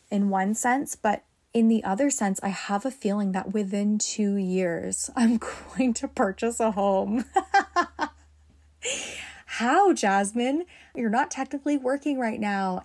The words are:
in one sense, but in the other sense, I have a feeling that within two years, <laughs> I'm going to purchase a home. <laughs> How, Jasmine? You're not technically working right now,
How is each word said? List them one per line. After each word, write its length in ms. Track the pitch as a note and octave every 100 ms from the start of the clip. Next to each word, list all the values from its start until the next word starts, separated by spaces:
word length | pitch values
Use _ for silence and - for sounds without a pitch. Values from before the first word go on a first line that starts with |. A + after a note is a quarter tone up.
| -
in 200 | G3+ G3+
one 260 | F#3+ F#3+ A3
sense, 400 | B3 C4 D4 -
but 280 | A3 G#3 _ _ _
in 140 | A#3 A3+
the 160 | A3+
other 260 | - G3 C#4+
sense, 300 | - G3+ F#3+
I 80 | G3
have 360 | F#3 - G3+ C4
a 60 |
feeling 420 | B3+ G#3 G3+ G3
that 200 | F#3 -
within 460 | G#3+ G3 G3+ G#3 G#3+
two 360 | - - G3+ G3+
years, 760 | F#3 F#3 F3+ E3 F#3 G3 -
<laughs> 20 | -
I'm 220 | A3+ A#3
going 560 | - - - - C4 A3+
to 120 | C#4
purchase 520 | - G3+ F#3 A#3 A#3
a 120 | A3
home. 540 | G3 G3 F#3+ G3+ A#3+ -
<laughs> 60 | F#4+ F#4+ G4+ F#4+ F4+ - - G4+ - _ _ _ _ _ _ A#4+ C5+ - - - - -
How, 480 | - A#3 E4 G4+
Jasmine? 720 | B3+ G3+ G3 G3+ A#3 B3 D4 F4+ - - C4
You're 140 | A#3
not 200 | A3+ C#4+
technically 480 | - C4+ C#4 D4 D4
working 400 | B3 C#4 D4 C4
right 220 | A#3 A3
now, 420 | G#3 G3 F#3+ F#3